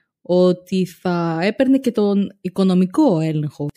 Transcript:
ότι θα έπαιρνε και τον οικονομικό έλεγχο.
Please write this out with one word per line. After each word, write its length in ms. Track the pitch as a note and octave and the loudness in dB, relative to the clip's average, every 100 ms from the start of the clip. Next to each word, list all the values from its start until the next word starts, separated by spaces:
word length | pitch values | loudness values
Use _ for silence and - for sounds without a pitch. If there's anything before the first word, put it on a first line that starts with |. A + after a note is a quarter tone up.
| _ _ | _ _
ότι 640 | - F3+ F3+ F3+ - F#3 F3+ | -2 2 2 0 -4 -4 -4
θα 540 | - F#3 F3 E3+ D#3+ | -6 -4 -2 -2 -2
έπαιρνε 360 | G3 A3 C4+ C4+ | -4 0 0 2
και 140 | C4 | 0
τον 460 | G#3+ G#3 G3+ F#3+ _ | 0 0 0 -2 _
οικονομικό 760 | F3+ - F#3+ F3+ F#3 D#4 D4 D#3+ | -8 -2 2 2 0 2 2 2
έλεγχο. 480 | D#3+ D3+ D3 - D3 | -2 -2 -6 -6 -10